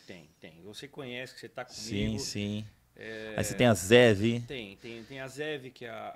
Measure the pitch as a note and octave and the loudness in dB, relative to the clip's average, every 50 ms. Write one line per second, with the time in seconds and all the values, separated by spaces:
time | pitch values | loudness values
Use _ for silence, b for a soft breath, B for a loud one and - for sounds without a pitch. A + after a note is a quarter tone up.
0 | - - G2+ E2+ D2+ D2+ _ _ - F2+ D#2+ E2 F2+ G2+ G#2+ - D3+ C3+ - D3 | -18 -16 -16 -16 -18 -20 _ _ -20 -20 -20 -18 -18 -18 -16 -16 -16 -14 -14 -12
1 | C#3 B2 B2 B2 C3 B2 - - - A2 - B2+ B2 - - - G#2+ A2+ G#2 G2+ | -10 -8 -8 -8 -10 -10 -12 -14 -16 -14 -12 -12 -12 -12 -12 -12 -8 -4 -2 -2
2 | G#2+ A2 A2+ C#3 C3 - - G2+ G#2 G#2 G#2 G#2+ G#2+ - - _ _ _ - - | 0 -2 -2 -4 -4 -6 -4 -4 -2 -2 -4 -4 -6 -10 -16 _ _ _ -20 -16
3 | G#2+ A2 A2 A2 A2 A2 G#2+ G#2+ A2 - G2+ F#2+ B2+ A#2+ A2 F2 F#2 F#2 A#2 A#2+ | -14 -12 -10 -10 -10 -6 -4 -4 -2 -2 2 4 6 6 6 4 6 8 10 10
4 | B2 A#2 G#2+ F#2+ G#2+ A#2 A#2 A#2+ A#2+ A#2+ D3 B2+ A2 G2 G2 - - A#2 A#2 A#2 | 10 10 8 6 4 2 0 0 -4 -8 -10 -10 -10 -12 -14 -14 -14 -14 -14 -14
5 | A2 A2 C3+ C3+ C3+ C3 B2 C3+ D3+ D#3 D3+ C#3 B2+ C3 B2 - B2 A#2 A2+ G#2+ | -14 -12 -12 -12 -12 -10 -8 -8 -6 -6 -6 -8 -10 -14 -14 -14 -14 -12 -12 -10
6 | G#2 G#2 - | -10 -10 -12